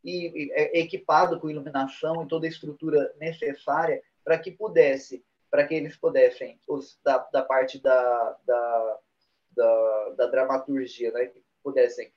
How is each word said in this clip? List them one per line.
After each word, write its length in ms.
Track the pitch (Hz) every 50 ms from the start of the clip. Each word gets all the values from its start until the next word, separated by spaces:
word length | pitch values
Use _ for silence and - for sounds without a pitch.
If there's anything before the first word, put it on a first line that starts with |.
| _
e, 220 | 170 180 180 175 170 160 156 147
e, 60 | 139 -
é, 260 | 143 151 - - 170
equipado 600 | 165 - - 185 - - 151 160 185 170 170 165
com 100 | - 156
iluminação 760 | 151 151 139 151 143 135 135 135 - - - 156 165 165 156
e 40 | 139
toda 180 | 160 165 160
a 40 | 160
estrutura 640 | 160 - - 151 143 - 160 160 151 147 135 127 - -
necessária 840 | 156 165 165 160 156 147 139 - - - 143 156 165 165 143 - - _ _ _ _
para 140 | - 165 160
que 140 | - 190
pudesse, 760 | 175 _ 214 214 170 165 156 139 135 135 - - 127 120 _ _ _ _ _ _
para 160 | - 143 143
que 80 | 147 160
eles 240 | 160 143 160 - _
pudessem, 640 | - 165 139 135 131 123 - - 131 120 - _ _ -
os, 320 | 147 139 135 - _ _ _
da, 140 | 147 135 131 - - -
da 80 | 139
parte 400 | 135 - 131 135 131 135 - 135
da, 560 | _ 135 131 127 123 123 120 120 117 113 - - _
da, 540 | - 120 120 120 120 117 117 113 110 107 - _ _ _ _ _ _ _ _ _ _
da, 580 | _ - 113 113 113 113 113 110 107 107 107 98 - -
da 80 | 123 123
dramaturgia, 840 | - 131 131 131 135 127 - - 139 135 127 120 - 123 120 113
né, 140 | 110 120 123
que 180 | 127 - _ _ _ _ _ _
pudessem 500 | 143 135 131 123 120 - - 110 107 _